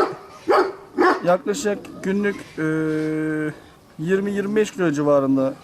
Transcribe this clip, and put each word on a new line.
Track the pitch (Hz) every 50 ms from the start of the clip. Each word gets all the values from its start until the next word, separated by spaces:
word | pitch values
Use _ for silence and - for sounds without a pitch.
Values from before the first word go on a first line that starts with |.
| - - - - - - - - - - 539 392 370 381 - - - - - - 330 349 - 370 -
yaklaşık | 170 180 185 - 214 196 196 214 202 202 - - - - -
günlük, | 160 190 190 202 208 202 196
e, | - - - - 151 160 156 156 160 156 156 156 156 156 156 156 156 156 156 156 156 151 151 151 - - - - - - - - -
yirmi | 156 175 190 196 196 202
yirmi | 202 202 196 202 208
beş | 220 208 208
kilo | - 190 180 160
civarında | 143 147 147 147 143 139 135 135 135 135 131 135 - -